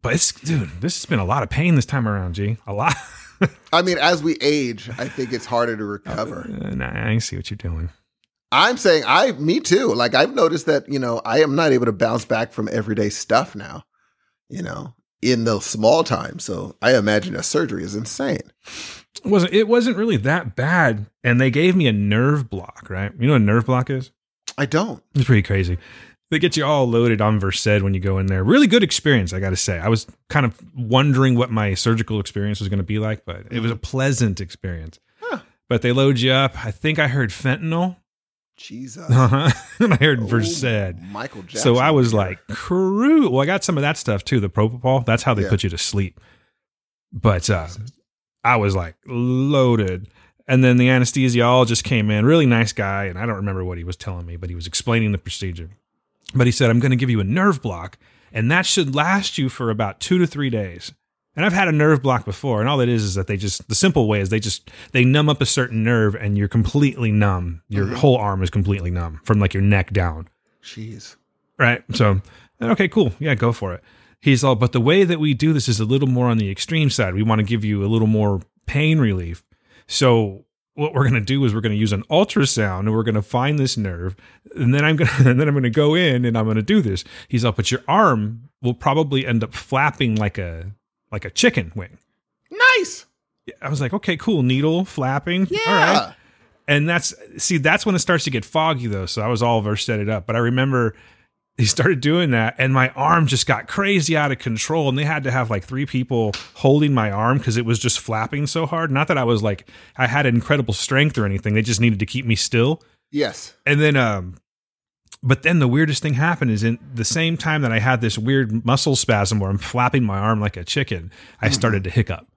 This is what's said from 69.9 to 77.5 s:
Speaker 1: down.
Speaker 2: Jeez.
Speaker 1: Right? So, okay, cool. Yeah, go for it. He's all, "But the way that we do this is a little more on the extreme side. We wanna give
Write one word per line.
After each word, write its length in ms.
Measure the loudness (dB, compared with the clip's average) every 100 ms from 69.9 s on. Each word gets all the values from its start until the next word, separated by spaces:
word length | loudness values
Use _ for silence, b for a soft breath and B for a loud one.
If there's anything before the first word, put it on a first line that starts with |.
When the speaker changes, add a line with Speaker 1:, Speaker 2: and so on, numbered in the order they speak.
Speaker 1:
down. 360 | -2 -2 -4 -14 _ _ _
Speaker 2:
Jeez. 520 | -20 -16 -16 -16 -20 -20 _ _ _ 0
Speaker 1:
Right? 240 | 0 0 -4
So, 280 | 0 2 2 -2 b b _
okay, 260 | -2 0 2
cool. 260 | 2 0 0
Yeah, 160 | -4 0
go 160 | 0
for 220 | -2 -6 -10
it. 80 | b b b b
He's 240 | 2 4
all, 120 | 4 2
"But 160 | 2
the 100 | 2
way 220 | 2 4
that 160 | 2 2
we 140 | 0 0
do 180 | 2
this 160 | 0 0
is 100 | 0
a 60 | 0
little 220 | 0 2
more 200 | 2 2
on 120 | 0
the 100 | -2
extreme 400 | -4 -4 0 0
side. 240 | 2 -2
We 80 | 0
wanna 200 | 0 2
give 200 | 0